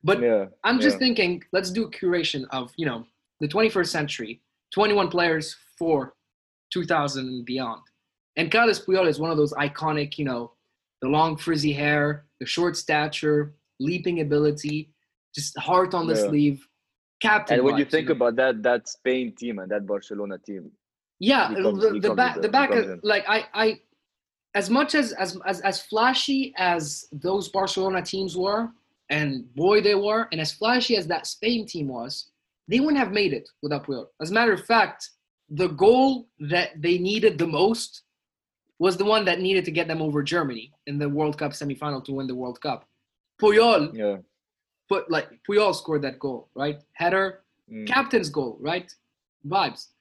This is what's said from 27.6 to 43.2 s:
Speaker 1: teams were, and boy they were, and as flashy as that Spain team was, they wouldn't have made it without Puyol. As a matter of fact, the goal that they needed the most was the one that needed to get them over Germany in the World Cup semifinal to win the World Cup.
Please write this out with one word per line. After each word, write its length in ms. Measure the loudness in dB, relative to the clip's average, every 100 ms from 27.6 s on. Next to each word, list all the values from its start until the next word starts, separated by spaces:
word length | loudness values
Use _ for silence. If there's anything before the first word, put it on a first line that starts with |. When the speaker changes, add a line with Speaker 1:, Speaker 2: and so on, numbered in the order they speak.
| -2 0 0 -2
Speaker 1:
teams 340 | -4 -6 -4 -2
were, 340 | -2 -2 -4 _ _ _ _
and 440 | -2 -2 -4 -10
boy 260 | 0 4 6
they 140 | 4
were, 340 | 2 2 0 -2
and 100 | -4
as 100 | -6
flashy 440 | -2 0 2 2 0
as 80 | 0
that 200 | -4 -4
Spain 380 | -4 -2 -2 -4
team 220 | -6 -6
was, 380 | -6 -10 -12 -14 _ _ _ -2
they 100 | 0
wouldn't 200 | 2 2
have 120 | 2
made 220 | 0 0
it 160 | -2 -8 _
without 220 | -6 -6
Puyol. 220 | -4 -8 -10 _
As 80 | -2
a 40 |
matter 180 | 2 2
of 120 | 2
fact, 460 | 2 2 2 -2 -18 _ _ _ _
the 180 | -2 -2
goal 600 | 4 6 8 4 2 -8 _
that 420 | -2 -2 -2 -4
they 180 | 0 0
needed 380 | 0 2 2 2
the 100 | -2
most 560 | 2 2 2 -6 -14 _ _ _ _ _ _ _ _
was 180 | 0 2
the 80 |
one 200 | 2 4
that 160 | 2 0
needed 240 | 2 0
to 60 | 0
get 160 | -4 -2
them 120 | -2
over 220 | -2 -2
Germany 500 | -2 -2 -2 -6 -14 _ -8
in 100 | -4
the 120 | -4
World 280 | -2 -2 -2
Cup 140 | -6
semifinal 500 | -6 -8 -6 -6 -8
to 80 | -8
win 140 | -8 -6
the 60 |
World 260 | -8 -8 -8
Cup. 260 | -8 -8 _ _ _ _